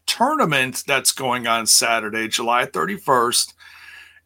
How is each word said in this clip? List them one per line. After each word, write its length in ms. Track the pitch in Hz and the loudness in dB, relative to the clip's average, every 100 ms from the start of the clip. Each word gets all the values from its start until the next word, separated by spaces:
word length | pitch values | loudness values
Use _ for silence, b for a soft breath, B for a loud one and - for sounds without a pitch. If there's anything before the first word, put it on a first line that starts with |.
| - | -8
tournament 760 | - 247 311 196 143 127 - - | -2 0 2 2 2 0 -4 -2
that's 260 | 135 - | -2 0
going 340 | - 131 123 117 | -2 -2 -2 0
on 200 | 113 110 | 0 2
Saturday, 600 | - 120 113 107 110 110 | 2 4 0 -2 -4 -4
July 360 | - 117 120 | -2 0 0
thirty-first. 880 | 131 90 82 101 - 127 120 - - - B B B B B B | 0 -2 -4 -4 0 2 2 0 -4 -8 B B B B B B